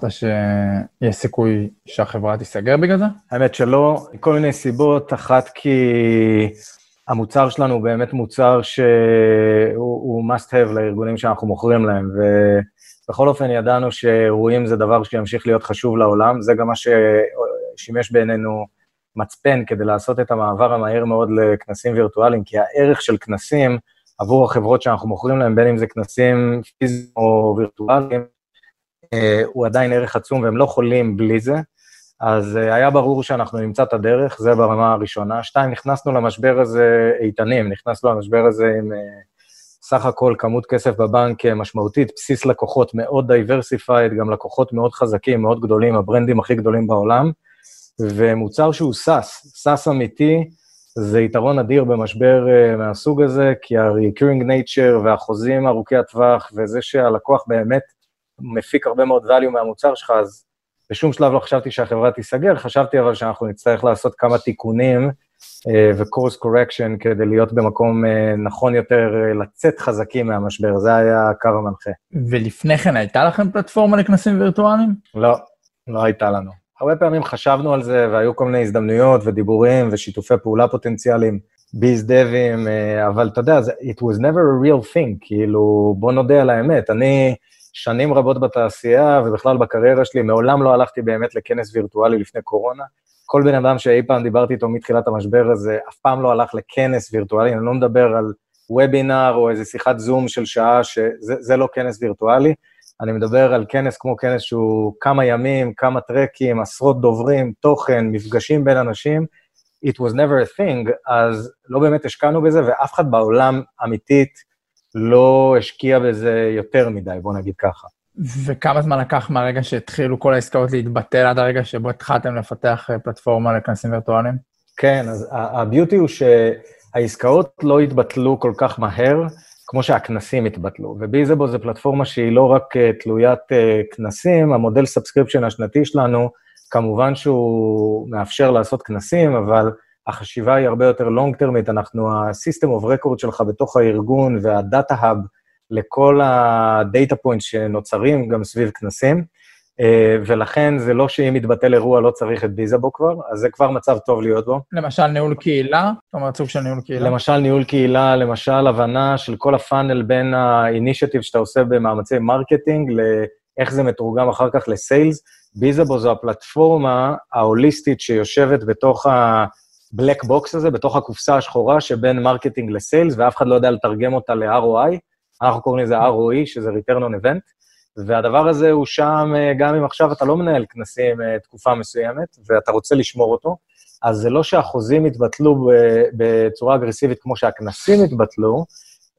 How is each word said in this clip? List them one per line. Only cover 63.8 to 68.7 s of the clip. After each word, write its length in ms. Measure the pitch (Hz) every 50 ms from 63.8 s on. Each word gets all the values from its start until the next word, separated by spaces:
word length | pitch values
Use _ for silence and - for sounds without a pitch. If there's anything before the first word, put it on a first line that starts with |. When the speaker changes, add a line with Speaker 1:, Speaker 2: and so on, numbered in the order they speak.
| -
Speaker 2:
לעשות 320 | 120 113 - - 104 - -
כמה 200 | - 120 120 117
תיקונים, 720 | - - 107 - - 113 113 113 127 131 127 123 131 143 139 - _ _ _ _ - - - - - -
אה, 240 | 113 107 107 107 104
ו-course 380 | 98 107 107 - 131 127 127 120
correction 640 | - - 117 113 120 123 120 - - 120 110 110 104
כדי 260 | - 113 113 101 110
להיות 280 | 107 107 110 113 113 117
במקום, 520 | 117 110 107 107 - 117 117 113 113 113
אה, 300 | 113 110 110 107 110 107 104
נכון 380 | 104 104 104 - 127 127